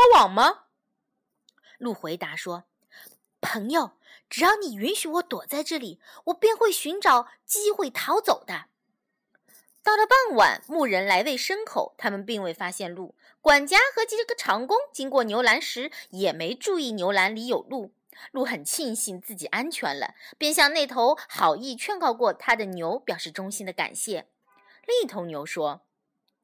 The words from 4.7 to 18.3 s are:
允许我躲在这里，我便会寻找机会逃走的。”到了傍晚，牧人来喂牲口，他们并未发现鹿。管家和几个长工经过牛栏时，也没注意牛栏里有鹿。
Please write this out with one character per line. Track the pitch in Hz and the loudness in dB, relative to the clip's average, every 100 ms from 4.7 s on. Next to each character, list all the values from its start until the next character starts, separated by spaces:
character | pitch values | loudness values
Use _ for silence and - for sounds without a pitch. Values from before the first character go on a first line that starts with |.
允 | 202 254 | -6 -4
许 | 427 320 | -4 -4
我 | 339 | -4
躲 | 349 - - | -4 -8 -6
在 | 285 | -6
这 | 294 320 | -4 -6
里， | 214 - - - - | -8 -16 -20 -12 -6
我 | |
便 | - 440 453 | 2 2 4
会 | 440 | 2
寻 | - 294 392 | 0 -4 0
找 | 381 247 240 - | 4 4 2 -10
机 | - 415 415 | -4 -2 0
会 | 415 285 | 0 -2
逃 | - - 381 | -4 0 0
走 | - - | 2 0
的。” | - 170 - _ _ _ _ _ _ _ _ - _ _ | -2 -12 -12 _ _ _ _ _ _ _ _ -20 _ _
到 | 415 427 | 0 4
了 | |
傍 | 440 523 480 247 | 6 4 4 6
晚， | 165 104 - | 4 4 -4
牧 | 320 | -2
人 | 262 185 196 | 0 0 2
来 | 185 | 2
喂 | 302 254 | 2 -2
牲 | - 403 | -4 -6
口， | 440 - - - | -6 -6 -6 -4
他 | 220 | -6
们 | 196 202 | -6 -6
并 | 214 | -6
未 | 180 | -6
发 | 160 180 | -6 -8
现 | 185 180 | -8 -10
鹿。 | 175 180 _ _ _ | -10 -16 _ _ _
管 | 311 285 | 4 4
家 | 285 381 539 | 6 4 4
和 | 494 | 0
几 | 453 440 | -4 -2
个 | 466 | -4
长 | 466 - 202 262 | -4 -2 -2 0
工 | 453 571 | 0 -2
经 | - 269 | -8 -2
过 | 269 | 0
牛 | 226 220 | 0 0
栏 | 240 254 | 2 2
时， | - 240 294 - - | -2 -8 -10 -12 -14
也 | 185 190 | -4 -2
没 | 156 165 | -2 -6
注 | 247 - 359 | -6 -4 -2
意 | 254 | -4
牛 | 214 180 | -4 0
栏 | 196 190 220 | 2 0 -2
里 | 240 | -4
有 | 202 - | -4 -4
鹿。 | 262 196 _ _ - - | -10 -12 _ _ -20 -12